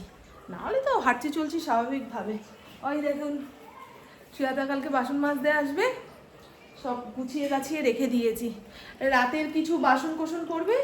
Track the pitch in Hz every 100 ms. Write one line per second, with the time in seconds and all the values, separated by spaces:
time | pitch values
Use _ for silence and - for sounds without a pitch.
0 | 185 - - - - 175 277 523 539 466
1 | 247 240 302 311 302 330 302 233 240 269
2 | 226 233 202 214 - - - - 269 294
3 | 285 285 294 285 - - - - - -
4 | - - - - 277 269 269 277 285 277
5 | 247 285 285 285 294 302 285 294 494 508
6 | - - - - - - - - 269 247
7 | 240 - 254 294 277 269 269 311 269 233
8 | 262 240 233 214 240 - - - - -
9 | 269 262 247 311 294 311 320 330 262 262
10 | 311 311 320 330 330 330 349 508